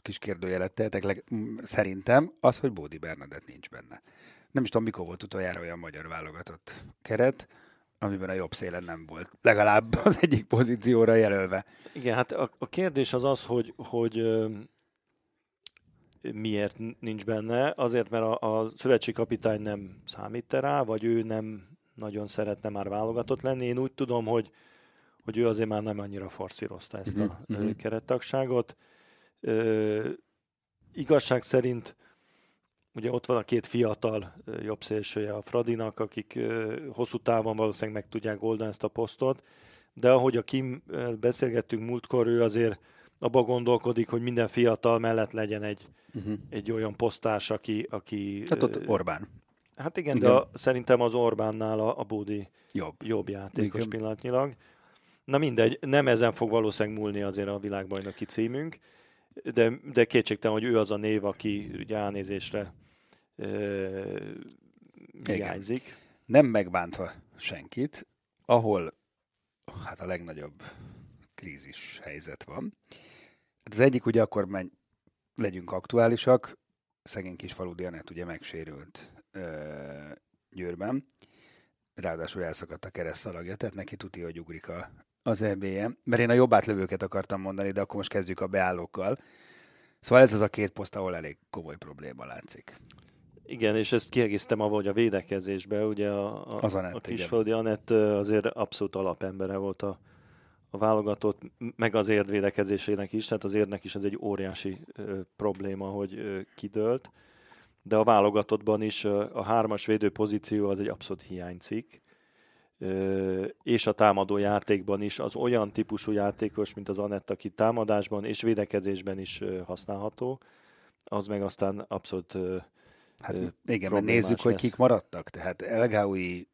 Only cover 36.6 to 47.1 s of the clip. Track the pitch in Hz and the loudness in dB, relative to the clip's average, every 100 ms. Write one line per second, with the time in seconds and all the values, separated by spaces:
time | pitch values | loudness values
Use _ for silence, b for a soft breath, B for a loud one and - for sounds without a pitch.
36.6 | 110 123 147 117 120 117 - 113 110 107 | -4 -6 -10 -4 -4 -2 2 2 2 0
37.6 | 110 101 110 107 - 113 107 104 110 110 | 0 0 -4 -6 -6 -6 -4 -2 -2 -2
38.6 | 110 101 107 - 113 - 131 135 b b | -4 -4 -4 -2 -6 0 -2 -2 b b
39.6 | b b b - 123 131 131 120 - 135 | b b b 2 6 8 6 2 -2 -4
40.6 | 131 127 - 107 120 110 117 123 127 117 | -2 -8 -8 -6 -4 0 0 2 0 0
41.6 | - 113 113 120 - 127 113 117 113 107 | -2 -4 -4 -6 0 2 4 4 4 4
42.6 | 113 98 b b b b 120 123 117 123 | 2 0 b b b b 2 4 4 2
43.6 | 120 120 120 117 110 117 120 117 113 - | 4 2 2 0 0 -2 0 0 2 4
44.6 | 120 113 120 117 117 113 104 110 107 107 | 4 6 4 4 2 0 0 -2 -4 -4
45.6 | 104 101 - b b 120 101 104 - 110 | -4 -8 -12 b b -10 -6 -6 -6 -8
46.6 | 104 113 110 104 117 | -4 -2 -2 0 0